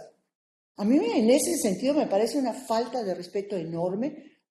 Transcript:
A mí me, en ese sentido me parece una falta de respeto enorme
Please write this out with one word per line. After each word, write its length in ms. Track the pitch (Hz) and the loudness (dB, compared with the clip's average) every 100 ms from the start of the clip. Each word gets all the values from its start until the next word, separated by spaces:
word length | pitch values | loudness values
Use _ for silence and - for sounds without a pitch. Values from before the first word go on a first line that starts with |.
| - _ _ _ _ _ _ - | -14 _ _ _ _ _ _ -4
A 80 | 208 | 2
mí 120 | 285 | 4
me, 220 | 466 370 | 4 4
en 100 | 220 | 6
ese 280 | 285 349 330 | 4 4 0
sentido 360 | 226 185 254 | 0 0 0
me 140 | 294 208 | 2 2
parece 300 | 196 233 294 | 2 0 0
una 140 | 247 | -2
falta 500 | - - 226 240 254 | -4 -2 -2 -2 -4
de 100 | 202 | -4
respeto 420 | 170 180 202 196 190 | -6 -6 -8 -6 -6
enorme 840 | 165 165 180 196 277 - - _ _ | -6 -4 -2 -2 -4 -8 -16 _ _